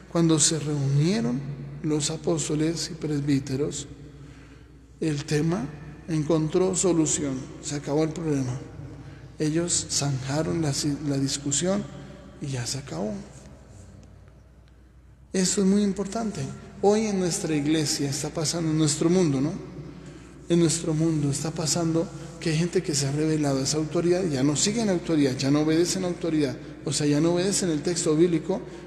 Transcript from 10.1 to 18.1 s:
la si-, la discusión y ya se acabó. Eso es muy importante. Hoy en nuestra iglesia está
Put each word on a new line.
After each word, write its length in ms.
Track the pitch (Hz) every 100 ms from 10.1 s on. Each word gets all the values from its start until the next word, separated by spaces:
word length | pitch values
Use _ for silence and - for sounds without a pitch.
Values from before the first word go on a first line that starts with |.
| 131 131 147 170 170
la 140 | 151
si-, 240 | 139 147 139 147
la 80 | 135
discusión 680 | 139 - 139 - 180 202 - - - - - -
y 60 | 143
ya 180 | 123 117
se 120 | 135
acabó. 360 | - 160 208 202 - - - - - - - - - - - - - - - - - - - - -
Eso 280 | 190 185 208
es 60 | 190
muy 180 | 208
importante. 560 | 202 190 196 226 220 156 131 - - -
Hoy 240 | 196 214 220
en 120 | 190
nuestra 360 | 180 170 160
iglesia 540 | 151 143 160 143 -
está 220 | 139